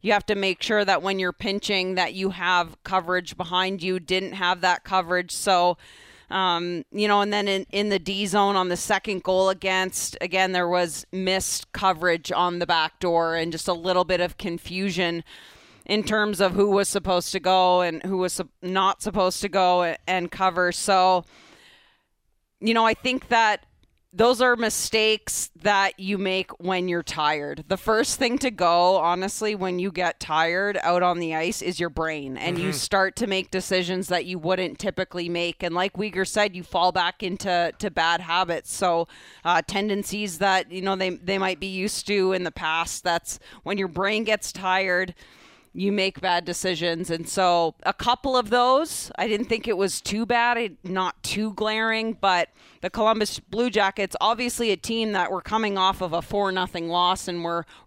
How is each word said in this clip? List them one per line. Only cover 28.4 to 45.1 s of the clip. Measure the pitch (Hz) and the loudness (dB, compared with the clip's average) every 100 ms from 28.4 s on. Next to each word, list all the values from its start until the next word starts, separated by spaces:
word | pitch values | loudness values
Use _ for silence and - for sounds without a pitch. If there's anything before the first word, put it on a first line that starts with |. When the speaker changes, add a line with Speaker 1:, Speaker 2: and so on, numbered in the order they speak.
| 254 | -2
Speaker 1:
go, | 196 175 175 180 190 | 2 4 6 6 4
honestly, | 165 180 196 - 214 208 | 2 0 -2 -4 -4 -2
when | 185 180 | -2 -2
you | 190 | -4
get | 175 175 - | -2 -2 -2
tired | - 160 165 180 202 196 | -2 2 2 2 0 0
out | 170 180 | 2 2
on | 180 175 | 2 0
the | 165 160 | -2 -2
ice | 170 - | -2 -2
is | 175 - | -4 -4
your | 170 | -4
brain, | 160 160 151 135 127 | -2 -4 -4 -8 -6
and | 170 175 | -4 -2
you | 185 | -2
Speaker 2:
Mm-hmm. | 139 | -4
Speaker 1:
start | - 196 190 - | 0 2 2 0
to | 226 | -2
make | 190 185 | -2 -2
decisions | 190 - 185 175 185 190 | -4 0 0 0 -4 -2
that | 175 151 | -2 -2
you | 180 | -4
wouldn't | 165 185 180 - | -2 -2 -2 -4
typically | 196 190 180 180 170 | -6 -4 -6 -6 -4
make. | 170 175 - | -2 -4 -4
And | 175 | -4
like | 175 190 | -2 -2
Weegar | 180 214 180 190 | -2 -4 -4 -2
said, | 214 208 180 | 0 0 -2
you | |
fall | - 175 180 | -4 2 2
back | 180 175 - | 2 -2 -2
into, | 190 190 196 175 165 - | -6 -4 0 0 0 -2
to | 202 | -6
bad | 170 165 170 | 0 0 0
habits. | 165 175 175 165 - | 0 -2 0 -4 -6
So, | - 185 170 165 - - - | -2 0 0 -2 -10 -20 -6
uh, | 170 170 - | 0 0 0
tendencies | 202 208 202 - 214 208 160 | -2 -2 -2 -4 -6 -6 -2
that, | 196 190 - | 2 2 -2
you | 185 | -6
know, | 196 190 | -4 -2
they, | 185 | -2
they | 170 180 196 | -4 -4 -2
might | 190 151 | -2 -4
be | 190 | -6
used | 190 208 - - | -4 -4 -4 -2
to | 202 185 | 0 2
in | 185 | 0
the | 165 | -4
past. | - 156 165 170 - | -4 -4 -2 -4 -4
That's | 180 170 - - - - | -2 -2 -4 -14 -16 -14
when | - 196 | -6 -4
your | 185 | -4
brain | 170 196 214 220 | -2 -2 -2 -2
gets | 208 - | -2 -4
tired, | - 190 190 190 180 180 | -6 0 0 2 0 -2